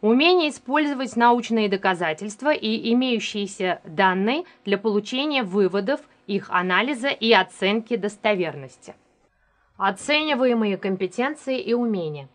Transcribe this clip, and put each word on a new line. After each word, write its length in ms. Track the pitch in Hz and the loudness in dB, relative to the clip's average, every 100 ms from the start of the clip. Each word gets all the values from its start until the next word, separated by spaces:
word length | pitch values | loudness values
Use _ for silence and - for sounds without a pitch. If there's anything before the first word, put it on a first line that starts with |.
умение 500 | 208 247 320 359 311 | 4 4 6 4 2
использовать 640 | - - 285 294 269 262 233 | -4 -2 0 0 -2 -4 2
научные 520 | 240 240 233 226 208 | 4 4 2 0 0
доказательства 840 | 190 190 180 170 156 208 202 277 | 0 0 0 -2 -4 -8 -4 -2
и 380 | 302 214 226 220 | 0 0 -2 0
имеющиеся 880 | 240 262 233 - 214 202 - 185 170 | 0 2 -2 -4 -6 -8 -4 -4 -4
данные 600 | - 156 190 185 202 285 - _ | -6 0 2 2 0 -2 -6 _
для 140 | - 196 | -4 -2
получения 640 | 220 208 208 254 294 277 | 0 -2 -2 -6 -2 -2
выводов, 560 | 208 190 185 190 202 294 - _ - | -2 0 0 0 -2 -4 -6 _ -6
их 200 | 196 - | -6 -2
анализа 600 | 180 185 180 240 269 269 | -2 2 2 0 -2 -4
и 240 | - 226 | -2 4
оценки 640 | 214 185 - 190 220 220 233 | 4 4 -2 -2 -2 -2 -4
достоверности. 960 | 202 208 220 202 170 143 131 - - - _ _ _ _ _ _ _ _ | -4 -4 -2 0 -2 -6 -16 -20 -20 -20 _ _ _ _ _ _ _ _
Оцениваемые 1000 | 196 190 - 302 311 269 254 233 214 190 | -2 -2 0 0 2 2 2 2 0 -2
компетенции 840 | 196 190 185 - 262 294 - 254 | -2 -2 -4 -2 -4 -4 -6 -4
и 140 | - | -2
умения. 540 | 240 240 202 160 147 139 | 0 0 -2 -4 -8 -14